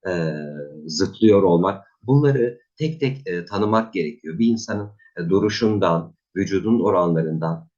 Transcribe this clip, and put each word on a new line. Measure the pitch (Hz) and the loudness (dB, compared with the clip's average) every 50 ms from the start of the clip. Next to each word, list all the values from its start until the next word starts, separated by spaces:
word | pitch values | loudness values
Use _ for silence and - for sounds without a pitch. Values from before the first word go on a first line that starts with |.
| _ 92 | _ -4
e, | 90 85 82 80 78 76 76 73 73 73 73 - - 78 76 | -4 -2 -2 -4 -4 -6 -10 -10 -12 -12 -14 -14 -14 -16 -14
zıplıyor | 78 78 80 - - - - 113 110 101 101 95 | -10 -4 -4 -4 -4 -2 2 4 6 6 6 6
olmak. | 92 85 85 90 95 101 98 - _ _ _ _ | 4 4 4 2 0 -2 -6 -12 _ _ _ _
Bunları | 110 135 143 147 139 135 131 120 120 120 - _ _ _ _ | 2 2 4 4 4 2 2 0 -2 -2 -8 _ _ _ _
tek | 151 160 160 - | -6 -6 -4 -2
tek, | 147 127 135 - - | -2 -4 -4 -4 -8
e, | 95 87 87 85 | -8 -8 -8 -8
tanımak | - - 98 107 107 110 110 113 110 - | -6 -4 -2 0 2 2 0 0 -2 -4
gerekiyor. | 95 82 76 76 - _ 78 80 95 | -4 -4 -4 -6 -12 _ -12 -2 0
Bir | 117 | 2
insanın, | 117 117 113 - - 104 104 104 104 - _ _ _ _ - | 2 2 0 -2 -6 -6 -6 -6 -8 -14 _ _ _ _ -8
e, | 85 85 | -4 0
duruşundan, | 95 101 101 107 107 - 117 110 107 101 92 87 82 85 82 - _ _ _ _ _ | 2 2 2 2 0 0 0 2 2 2 2 2 2 0 -2 -6 _ _ _ _ _
vücudun | 92 98 87 98 95 87 110 113 117 | -4 -4 0 -2 -2 2 2 2 2
oranlarından | 87 92 - 90 87 85 85 80 82 80 80 80 82 82 82 80 - _ _ | 2 2 2 2 2 2 2 0 0 -2 -4 -4 -2 -4 -4 -6 -8 _ _